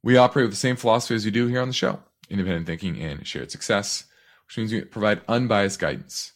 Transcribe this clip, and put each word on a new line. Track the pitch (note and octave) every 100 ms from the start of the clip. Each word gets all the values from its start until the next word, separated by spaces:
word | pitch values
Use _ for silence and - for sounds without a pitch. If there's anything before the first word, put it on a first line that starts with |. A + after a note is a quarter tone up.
We | A2+ B2
operate | B2 C#3+ A#2
with |
the | G2+
same | B2+ B2+
philosophy | A#2+ A#2 - A2+
as |
we | G#2+
do | A2 A#2+
here | B2+
on | B2+
the |
show, | B2+ - - _ _ -
independent | G2 F#2+ E2+ E2
thinking | E2 F#2+ D#2+
and | D#2 D2 D#2
shared | - B1
success, | - - G2+ G#2 - - _ _ _ _
which | -
means | A2
we | A2
provide | - A2+ G#2 G#2 -
unbiased | A#2+ B2 G#2 G2 -
guidance | D#2+ C2 - - -